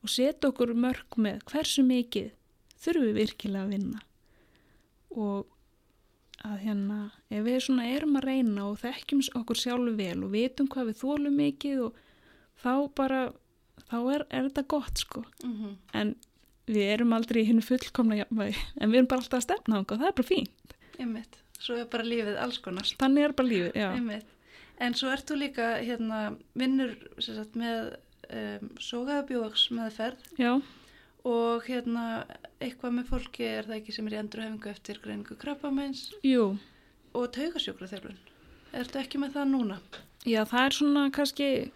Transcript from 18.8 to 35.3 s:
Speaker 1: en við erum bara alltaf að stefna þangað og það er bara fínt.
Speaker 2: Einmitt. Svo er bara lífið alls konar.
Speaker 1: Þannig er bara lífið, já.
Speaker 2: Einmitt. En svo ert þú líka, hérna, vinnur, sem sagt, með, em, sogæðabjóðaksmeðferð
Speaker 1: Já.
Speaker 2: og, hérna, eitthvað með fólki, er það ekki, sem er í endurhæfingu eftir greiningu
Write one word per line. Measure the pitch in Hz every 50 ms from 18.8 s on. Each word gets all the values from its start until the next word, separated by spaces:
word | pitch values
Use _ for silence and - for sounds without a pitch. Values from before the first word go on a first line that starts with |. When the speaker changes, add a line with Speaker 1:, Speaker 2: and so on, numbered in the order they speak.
Speaker 1:
en | - 214
við | 226
erum | 254 254 254
bara | 262 254
alltaf | 240 - - 254
að | 240 -
stefna | 349 415 - - 220
þangað | 202 196 -
og | 208 220
það | 277 370
er |
bara | 403 - 247 -
fínt. | 381 339 - - _ _ _ _ - _ - - - -
Speaker 2:
Einmitt. | 262 233 220 233 226 _ - _ _ _ _ -
Svo | - - 240
er | 233 240
bara | 233 - 226 226
lífið | 233 233 233 220 208 208 -
alls | - 247 240 -
konar. | - 196 180 185 196 - - -
Speaker 1:
Þannig | 269 262 269 294 294
er | 302
bara | 294 - 262 254
lífið, | 226 185 175 175 -
já. | - 214 190
Speaker 2:
Einmitt. | - 254 240 226 208 214 226 - - _ _ _ - - - - - -
En | 247 247 240
svo | - 269 262
ert | 269 277 269
þú | - 302 277
líka, | 285 285 269 - 233 233 226 -
hérna, | 240 233 247 233 226 220 220 220 214 208 214 - - _ _
vinnur, | 233 254 254 269 269 269 240 214 - - - - -
sem | - 233 220
sagt, | 214 214 214 220
með, | 233 233 233 233 226 226 - - - _ _ _ _ - -
em, | - 226 214 208 208 202 208 - -
sogæðabjóðaksmeðferð | - - - - 240 247 269 294 285 285 277 262 240 220 214 214 - - - 240 233 226 220 - - 220 240 254 - - - -
Speaker 1:
Já. | - 247 240 247 277 277 - - - - - - - - _ _ _ _
Speaker 2:
og, | 254 233 233 233 233 233 233 233
hérna, | - 254 247 240 247 233 233 233 226 226 226 - - - - - - _ _
eitthvað | - 254 247 - - 247
með | 240 247 247 254
fólki, | 269 247 - - - - 233
er | 226 220 220 214
það | 208 226 214
ekki, | 214 220 202
sem | 214 220
er | 214
í | 208 214
endurhæfingu | 214 208 - 220 220 220 220 214 - 202
eftir | 208 - _ - 208 208
greiningu | - 214 208 208 202 -